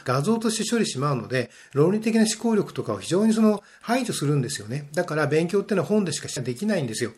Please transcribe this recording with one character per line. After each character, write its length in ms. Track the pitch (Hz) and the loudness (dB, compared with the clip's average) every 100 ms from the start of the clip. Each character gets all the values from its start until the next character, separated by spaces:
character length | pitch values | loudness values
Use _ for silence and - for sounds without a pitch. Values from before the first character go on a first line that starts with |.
画 180 | - 131 | -2 0
像 160 | 165 226 | 2 0
と 140 | 226 | 0
し 120 | 220 | -2
て 60 | 208 | 0
処 80 | 233 | 0
理 80 | 202 | 0
し 140 | 127 | -2
ま 140 | 143 | -2
う 20 | 143 | -2
の 120 | 101 | -2
で、 220 | 131 117 - - | -2 -4 -8 -4
論 200 | 135 160 | 2 2
理 60 | 214 | 2
的 160 | 226 226 | 2 4
な 60 | |
思 100 | 214 - | 2 0
考 160 | 240 214 | 0 0
力 180 | - | 0
と 100 | - | -6
か 100 | 113 | -6
を 60 | 101 | -6
非 100 | 95 | -2
常 160 | 175 220 | 2 4
に 80 | |
そ 80 | 214 | 4
の 220 | 214 208 - - | 4 2 -4 -12
排 240 | - 247 254 | -2 0 0
除 80 | |
す 100 | - | -2
る 120 | 143 147 | 0 0
ん 60 | |
で 80 | 117 | 0
す 120 | - | -6
よ 60 | 104 | -8
ね。 200 | 135 143 | -8 -6
だ 100 | - | -4
か 120 | 175 151 | -2 0
ら 100 | 143 | 2
勉 220 | 156 170 | 2 2
強 140 | 202 | 0
っ 20 | |
て 100 | 202 | 0
の 80 | 196 | 0
は 60 | 143 | 2
本 180 | 214 185 | 2 0
で 60 | |
し 80 | 143 | -4
か 80 | - - | -8 -6
で 120 | 123 | -6
き 140 | 120 208 | -4 -2
な 100 | 196 | 0
い 60 | |
ん 40 | 123 | -2
で 60 | |
す 100 | 110 | -4
よ。 80 | 113 | -6